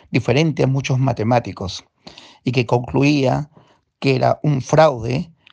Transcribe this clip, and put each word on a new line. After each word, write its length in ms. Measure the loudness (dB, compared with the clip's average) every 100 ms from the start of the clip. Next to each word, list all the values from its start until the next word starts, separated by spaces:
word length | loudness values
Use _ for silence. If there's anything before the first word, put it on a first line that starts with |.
| -4
diferente 520 | -2 0 2 0 0
a 40 | 0
muchos 320 | 0 -2 0
matemáticos, 840 | 0 -2 0 0 0 -6 -8 -10 -14 _ -20 -20 -20 -10
y 100 | -4
que 140 | -2 0
concluía 840 | 0 0 0 2 2 0 0 -4 _ _ _ _ -6
que 160 | -2 0
era 240 | 0 0
un 180 | 0 -2
fraude 720 | 0 4 4 4 -4 -4 -6 _ _